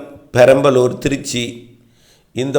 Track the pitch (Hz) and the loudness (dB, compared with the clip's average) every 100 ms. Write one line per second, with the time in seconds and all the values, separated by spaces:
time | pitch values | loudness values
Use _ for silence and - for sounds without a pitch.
0 | - - _ 120 123 139 143 127 123 - | -12 -20 _ 4 4 4 2 2 0 -2
1 | 147 135 - 120 117 117 - _ _ _ | -6 -6 -8 -8 -10 -12 -20 _ _ _
2 | _ _ _ - 135 | _ _ _ -8 -4